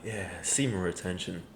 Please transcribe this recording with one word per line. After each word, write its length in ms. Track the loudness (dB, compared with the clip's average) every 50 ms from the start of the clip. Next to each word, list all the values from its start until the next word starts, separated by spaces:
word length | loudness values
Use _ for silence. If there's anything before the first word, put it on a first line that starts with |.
| -4
Yeah, 260 | -4 -4 -2 -4 -4 -6 -4
semen 380 | 0 2 4 4 4 4 4 4
retention. 640 | 2 2 0 0 -2 -2 -2 0 -2 -4 -4 -6 -8 -12 -16